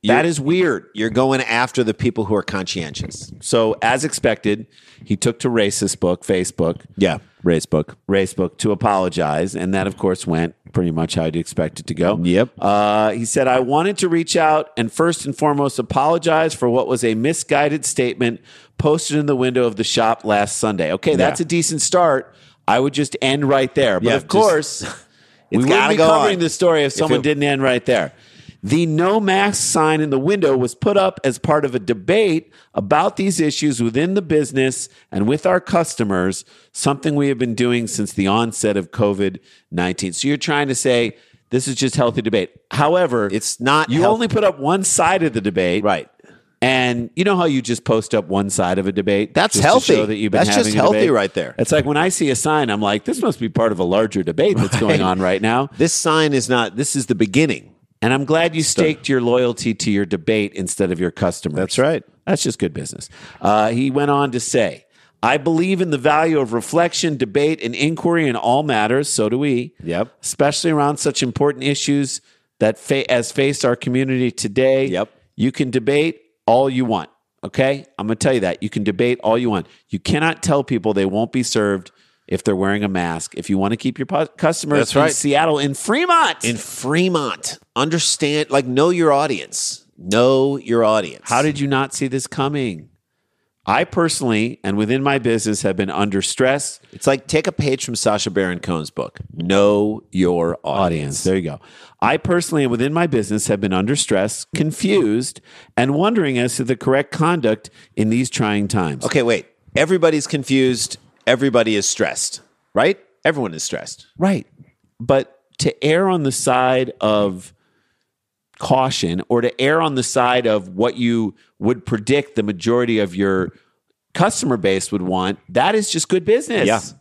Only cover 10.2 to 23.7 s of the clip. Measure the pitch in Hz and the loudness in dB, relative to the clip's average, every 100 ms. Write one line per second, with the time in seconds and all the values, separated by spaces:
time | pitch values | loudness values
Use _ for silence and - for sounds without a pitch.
10.2 | - 82 82 - - - 87 80 82 - | -2 0 -2 -6 -6 -2 -2 -2 -2 -2
11.2 | 80 82 80 - 78 - - 80 85 101 | -2 -4 -6 -4 -4 -6 -12 -2 0 0
12.2 | 87 92 123 - 98 104 104 107 107 107 | 2 2 0 -2 0 2 2 2 0 -2
13.2 | 113 - 131 127 127 147 185 208 180 170 | -4 0 2 2 2 2 0 0 0 0
14.2 | 165 170 156 156 - - 113 - 165 165 | 0 2 2 2 -2 -4 -4 0 0 0
15.2 | 143 135 151 143 139 - 113 139 147 170 | -8 -2 0 2 0 -2 -2 0 2 2
16.2 | 165 160 160 - 123 123 - 123 117 110 | 2 2 0 0 0 2 0 0 0 0
17.2 | 131 165 - 139 147 151 - - 123 - | -2 -2 -2 0 2 -2 -4 -2 -2 0
18.2 | 120 113 _ - _ - 151 160 - 147 | -2 -2 _ -20 _ -2 2 2 0 -2
19.2 | 147 135 127 127 120 104 113 - 110 113 | 0 0 2 2 0 0 -2 2 2 0
20.2 | 110 104 104 - 110 98 78 92 165 143 | 0 2 0 -2 -2 0 -2 0 0 2
21.2 | 139 143 160 170 160 156 - 180 170 131 | 2 0 -2 0 -2 -2 0 2 4 2
22.2 | - _ - _ - 113 139 143 139 - | -2 _ -20 _ 0 2 2 0 -4 -2
23.2 | 131 139 139 139 131 | -2 0 2 2 2